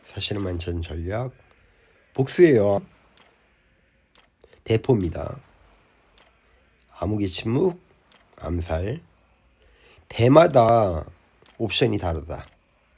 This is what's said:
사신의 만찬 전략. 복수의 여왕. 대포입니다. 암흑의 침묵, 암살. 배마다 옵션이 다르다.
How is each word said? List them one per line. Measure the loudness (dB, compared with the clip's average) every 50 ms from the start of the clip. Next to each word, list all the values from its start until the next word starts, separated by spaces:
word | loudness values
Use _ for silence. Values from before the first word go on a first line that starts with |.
| _
사신의 | -14 -10 -8 -8 -6 -6 -6
만찬 | -6 -6 -6 -6 -6 -6 -6 -8
전략. | -8 -8 -10 -10 -8 -8 -6 -6 -8 -8 -12 _ _ _ _ _ _ _ _ _ _ _ _ _ _ _ _
복수의 | -4 -4 -2 6 6 6 8 8
여왕. | 6 4 4 2 0 -2 -8 _ _ _ _ _ _ _ _ _ _ _ _ _ _ _ _ _ _ _ _ _ _ _ _ _ -20 _ _ _ _ -20 _ -20 _ _
대포입니다. | -2 -2 -2 2 0 0 0 0 -4 -6 -8 -10 -10 -12 -14 -18 _ _ _ _ _ _ _ _ _ _ _ _ _ _ _ _ _ _ _ _ _ _ _ _ _ _ _ _ _ _ -8
암흑의 | -6 -4 -4 -4 -4 -4
침묵, | -6 -6 -4 -4 -2 0 0 -2 -2 -6 _ _ _ _ _ _ _ _ _ _ _
암살. | -14 -10 -6 -6 -6 -4 -4 -6 -6 -4 -6 -8 -10 -14 _ _ _ _ _ _ _ _ _ _ _ _ _ _ _ _ _ _ _ _ _
배마다 | -2 2 4 6 8 8 6 6 4 4 4 6 4 2 2 0 -2 -6 -8 -10 -20 _ _ _ _ _ _ _ _ _
옵션이 | -8 -6 -2 -2 -2 0 -2 -4
다르다. | -4 -4 -6 -6 -8 -12 -14 -14 -14 -20 _ _ _ _ _ _ _ _ _